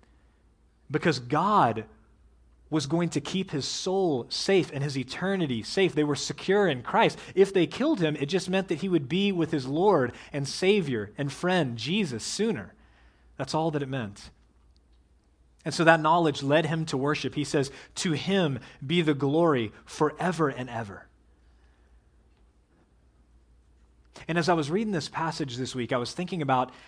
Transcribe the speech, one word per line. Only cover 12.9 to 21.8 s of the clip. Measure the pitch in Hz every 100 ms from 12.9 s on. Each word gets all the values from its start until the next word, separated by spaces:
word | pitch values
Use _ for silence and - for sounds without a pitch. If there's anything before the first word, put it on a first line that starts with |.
| _ _ _ _ -
That's | 139
all | 156 165
that | 147
it | 131
meant. | 135 107 101 - _ _ _ _ _ _ _ _ _ _ _ _ _
And | -
so | - 165
that | 165
knowledge | 156 170 160 139
led | 139 151 156
him | 165 160
to | 135
worship. | 139 151 131 151
He | 139
says, | 151 135 - - -
"To | 190
him | 151 - 196 160 127 - - 135
be | 175
the | 156
glory | 139 139 156 170 131 107 - -
forever | - 151 - 170 165 151
and | 123 127
ever." | 117 104 85 - _ _ _ _ _ _ _